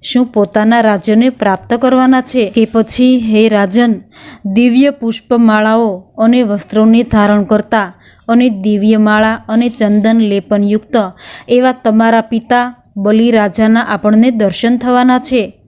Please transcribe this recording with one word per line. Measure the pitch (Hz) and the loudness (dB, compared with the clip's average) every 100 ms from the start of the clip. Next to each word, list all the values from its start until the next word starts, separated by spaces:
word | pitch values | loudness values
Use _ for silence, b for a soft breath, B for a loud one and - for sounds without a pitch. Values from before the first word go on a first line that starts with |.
શું | - 247 247 | -4 -2 -2
પોતાના | 220 202 214 214 233 | -2 -2 0 0 2
રાજ્યને | 220 202 - 214 254 | 0 -2 0 0 0
પ્રાપ્ત | 254 - 185 - | -2 -4 -4 -4
કરવાના | 254 254 262 262 262 | -2 0 0 2 0
છે? | 247 254 208 233 | 0 -4 -2 0
કે | 220 | 0
પછી, | 226 220 - 254 254 | -2 -4 0 0 2
હે | 220 214 220 | 0 2 2
રાજન, | 214 202 208 240 202 - B B B 202 | 2 0 0 0 -2 -8 B B B -4
દિવ્ય | 190 247 240 277 | 0 2 2 0
પુષ્પમાળાઓ | 277 226 226 _ 240 226 214 214 220 233 185 | 0 -8 -8 _ 0 2 2 0 0 0 -4
અને | 190 - 226 247 | -12 -2 0 2
વસ્ત્રોને | 233 202 - 214 220 226 | 0 -4 -4 0 2 2
ધારણ | 240 220 208 208 | 2 0 2 0
કરતા | 190 214 208 226 190 - b b - | 0 -2 0 -4 -4 -10 b b -2
અને | 233 247 | 0 0
દિવ્ય | 202 202 208 208 220 | -2 -2 0 2 2
માળા | 214 214 220 220 - | 2 2 0 -4 -4
અને | 220 240 | -2 -2
ચંદન | 233 214 208 214 226 | -2 0 0 2 0
લેપનયુક્ત | 220 202 190 208 202 214 - 240 196 180 B B B | 0 -2 -2 -2 0 -2 -4 -4 -4 -8 B B B
એવા | 247 254 | 0 0
તમારા | 254 233 220 226 226 | -2 -2 2 2 0
પિતા | 220 226 226 240 247 240 _ - | 0 -6 -2 -2 -2 -8 _ -6
બલિરાજાના | 196 220 233 226 208 185 220 226 | -2 2 2 0 -2 0 0 0
આપણને | - 208 208 214 247 | 0 -4 0 2 2
દર્શન | 233 208 185 233 247 | 0 -4 -2 -2 -2
થવાના | 247 247 254 254 | 0 0 2 0
છે? | 254 254 190 - | 0 -4 -4 -10